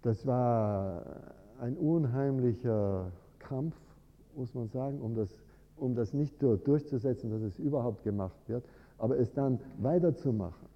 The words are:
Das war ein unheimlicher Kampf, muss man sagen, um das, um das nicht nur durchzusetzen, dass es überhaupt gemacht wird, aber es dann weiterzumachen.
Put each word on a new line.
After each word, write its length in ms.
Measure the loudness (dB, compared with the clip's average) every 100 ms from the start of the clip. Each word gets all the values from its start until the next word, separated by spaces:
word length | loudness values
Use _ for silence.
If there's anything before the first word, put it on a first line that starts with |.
Das 240 | 0 0 2
war 760 | 2 4 4 2 0 -2 -6 -10 -14 -16 -20 -20 -8
ein 160 | -6 0
unheimlicher 1400 | 2 4 2 2 0 2 2 2 0 2 2 0 -4 -10 -20 -20
Kampf, 380 | -8 -4 -4 -6 -16 -20 -20 -20 -20
muss 200 | -10 -8
man 120 | -6 -6
sagen, 320 | -4 -6 -4
um 140 | -4
das, 160 | -2 -2 -4 -20 -20 -20 -4
um 180 | -2
das 180 | 0 0
nicht 300 | 0 -2 2
nur 140 | 4 4
durchzusetzen, 720 | 4 2 2 -2 0 -2 -2
dass 120 | -2
es 160 | -4 -2
überhaupt 440 | -2 0 -2 -2
gemacht 460 | -2 -2 -2 -6 -6
wird, 160 | -6 -6 -20 -20 -4
aber 200 | 0 2
es 140 | 2
dann 280 | 2 0 0 -2 -4
weiterzumachen. 880 | 2 4 4 2 0 0 -2 -8 -20